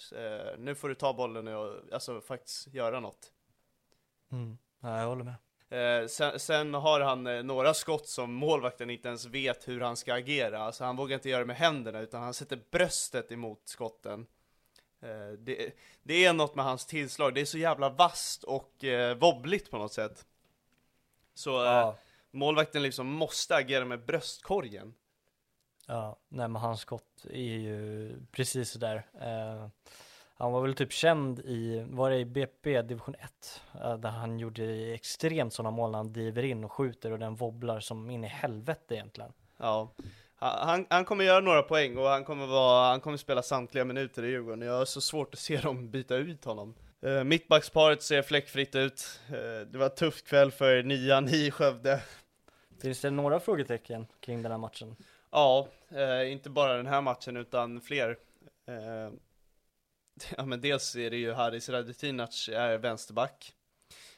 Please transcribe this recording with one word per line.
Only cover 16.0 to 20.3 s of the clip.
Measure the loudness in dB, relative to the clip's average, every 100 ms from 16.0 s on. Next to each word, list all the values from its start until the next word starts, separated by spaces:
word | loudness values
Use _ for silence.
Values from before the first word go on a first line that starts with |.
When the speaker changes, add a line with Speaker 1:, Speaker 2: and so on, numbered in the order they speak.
Speaker 1:
det | 0 6 6
är |
något | 6 2 0
med | -2
hans | -2 -6
tillslag. | -6 -4 0 2
Det | 2
är | -2
så | 0
jävla | 0 2 2
vasst | 6 6 4 -8 -8
och, | -4 -6 -6 -8
eh, | -2 2 2 6
wobbligt | 6 6 0 -4 -4
på | -8
något | -6
sätt. | -4 -6 -8 -20